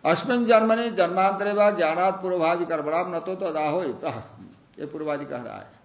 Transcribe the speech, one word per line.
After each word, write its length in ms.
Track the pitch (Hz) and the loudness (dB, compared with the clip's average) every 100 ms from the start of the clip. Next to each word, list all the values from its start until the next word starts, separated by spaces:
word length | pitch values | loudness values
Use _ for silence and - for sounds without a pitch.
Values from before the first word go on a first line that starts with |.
| 240 | 2
"अस्मिन् 340 | 262 - 247 233 | 0 2 0 6
जन्मनि 440 | 226 220 226 233 | 6 6 2 0
जन्मांतरे 600 | 190 175 185 190 190 202 | 0 2 4 2 2 -2
वा 180 | 208 208 | 4 4
ज्ञानात् 520 | 185 160 165 190 185 | 4 0 2 0 0
पूर्वभावी 440 | 185 180 165 170 170 | -4 0 2 0 0
कर्मणाम 500 | 160 147 160 180 170 | -2 0 -2 -2 -6
न 20 | |
तो, 160 | 185 | -6
तो 160 | 185 190 | -6 -4
दाहो 320 | 156 151 165 | -2 -2 0
इतः", 400 | 160 104 - 113 - - 95 - _ - | -2 -4 -8 -8 -14 -20 -20 -20 _ -14
ये 80 | 147 | -12
पूर्वादि 380 | 151 156 143 | -8 -6 -6
कह 180 | 139 123 | -6 -10
रहा 160 | 117 101 | -10 -14
है। 120 | 95 - | -16 -20